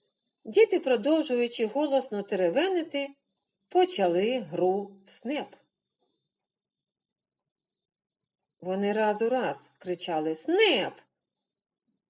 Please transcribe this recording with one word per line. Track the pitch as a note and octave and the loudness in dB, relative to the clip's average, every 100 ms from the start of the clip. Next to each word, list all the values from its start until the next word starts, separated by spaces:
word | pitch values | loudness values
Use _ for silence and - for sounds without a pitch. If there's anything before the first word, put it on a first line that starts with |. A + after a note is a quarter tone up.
| _ _ _ _ - | _ _ _ _ 0
Діти, | A3 A4 F#4 | 4 4 4
продовжуючи | C4+ A#3+ C4+ D#4 D#4 B3 A#3+ - A3 | 0 0 2 0 2 0 0 -2 -2
голосно | C4+ D4+ C4+ C4 G#3 | 0 0 0 -2 -6
теревенити, | G3 G3+ F3+ G3+ F#4 F4+ D#4+ C#4+ C#4 - _ _ _ _ _ | -4 0 2 2 0 0 -2 -4 -6 -10 _ _ _ _ _
почали | F4 F4+ A#3+ F#3 E3+ G#3+ B3+ | 2 2 2 0 2 0 -2
гру | F3 E3 F#3 G3 G3 - - | -4 -2 0 0 -4 -14 -18
в | |
Снеп. | - A3+ D4 - - _ _ _ _ _ _ _ _ _ _ _ _ _ _ _ _ _ _ _ _ _ _ _ _ _ _ _ _ _ _ | -12 -8 -6 -8 -14 _ _ _ _ _ _ _ _ _ _ _ _ _ _ _ _ _ _ _ _ _ _ _ _ _ _ _ _ _ _
Вони | F3+ F#3+ G3+ | -6 -2 0
раз | G#3+ G#3+ G#3 | 0 0 0
у | A3+ | 0
раз | B3+ F#3 C#3+ - _ | 0 -2 -6 -12 _
кричали | F#3 F3 - D#3 D#3 D#3+ | -8 -6 -4 -2 -2 -4
"Снеп!", | - F4+ G#4+ B3 D3 - _ _ _ _ _ _ _ _ _ _ _ | 0 2 4 4 0 -8 _ _ _ _ _ _ _ _ _ _ _